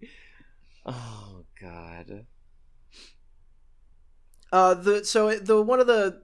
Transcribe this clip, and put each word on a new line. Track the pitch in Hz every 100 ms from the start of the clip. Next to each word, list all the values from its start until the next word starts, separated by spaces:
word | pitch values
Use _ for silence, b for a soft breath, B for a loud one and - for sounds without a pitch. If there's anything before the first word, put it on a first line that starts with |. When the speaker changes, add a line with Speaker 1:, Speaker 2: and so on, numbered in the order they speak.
| B B B B B B - - -
Speaker 1:
Oh, | 123 117 107 101 92 85 -
God. | 92 85 85 85 85 101 117 - _ _ _ _ _ B B B _ _ _ _ _ _ _ _ _ _ _ _ _
Speaker 2:
Uh, | 185 185 180
the, | 185 208
so | 208 226 214 214
the, | 190 214
one | 214 254
of | 247
the | 226 196 -